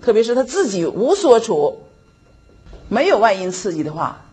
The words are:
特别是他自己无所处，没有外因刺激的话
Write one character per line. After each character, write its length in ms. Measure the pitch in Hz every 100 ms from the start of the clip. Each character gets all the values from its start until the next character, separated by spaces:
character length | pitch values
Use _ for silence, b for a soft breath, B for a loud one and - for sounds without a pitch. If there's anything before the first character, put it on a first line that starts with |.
特 100 | -
别 100 | 214
是 120 | 226
他 100 | 240
自 240 | 262 370 339
己 160 | 196
无 300 | 165 - 240
所 260 | 392 311 233
处， 460 | 226 165 147 - - _ _ _ _ _ _ - - - -
没 180 | 220 330
有 120 | 285
外 140 | 226
因 180 | 190 185
刺 220 | 180 208
激 100 | 160
的 100 | 147
话 280 | 151 147 - -